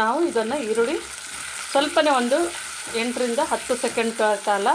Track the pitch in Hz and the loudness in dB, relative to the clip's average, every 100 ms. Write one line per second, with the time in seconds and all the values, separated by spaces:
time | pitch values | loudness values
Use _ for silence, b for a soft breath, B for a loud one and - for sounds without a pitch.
0 | 220 285 339 226 214 294 214 226 233 370 | 0 2 2 0 0 -2 0 0 2 0
1 | - - - - - - - 277 294 320 | -6 -12 -12 -12 -10 -10 -2 0 2 2
2 | 302 262 240 294 339 - - - - 226 | 4 4 2 2 0 -4 -10 -10 -6 -4
3 | 240 254 247 233 311 220 - 247 233 233 | -2 0 0 0 0 0 -2 -2 -2 0
4 | 226 226 214 208 214 202 214 | 0 2 2 2 2 2 2